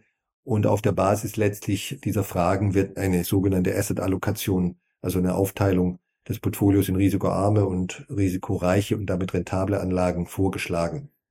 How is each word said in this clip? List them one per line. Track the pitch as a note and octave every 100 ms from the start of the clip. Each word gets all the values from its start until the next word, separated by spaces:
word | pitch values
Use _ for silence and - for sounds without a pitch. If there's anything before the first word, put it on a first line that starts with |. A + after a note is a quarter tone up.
| _ _ _ _
Und | - G#2+ G#2+
auf | G2+
der | G#2
Basis | F#2 F#2+ G#2+ G#2+ A2
letztlich | G#2 G2+ - F#2+ - -
dieser | G#2+ G#2
Fragen | G2 F#2 F2 F#2+ G#2
wird | F#2+ F#2+ -
eine | F#2+ F2+
sogenannte | E2+ G2 G2 F#2+ F#2 G2
Asset-Allokation, | G#2 F#2+ F#2+ F#2+ - G#2 - F#2 F2 - _ _
also | F#2 F2+
eine | F2+
Aufteilung | F2 G2 - G2+ F#2 F2+ F2+ _ _ -
des | G2+
Portfolios | G2+ - G#2 G2 F#2+
in | F#2
risikoarme | G2 G2 F#2 F#2 G2+ G#2+ G2
und | F2+ F#2 - -
risikoreiche | G2+ F#2+ F#2 - F#2 F2 G2 G2+ G#2
und | G2
damit | F#2 F#2
rentable | F#2 F2 F#2+ F#2+ G2
Anlagen | F2+ F#2 F2+ F2 E2+
vorgeschlagen. | - F#2+ F2+ - E2+ E2+ D#2 C#3+ _ _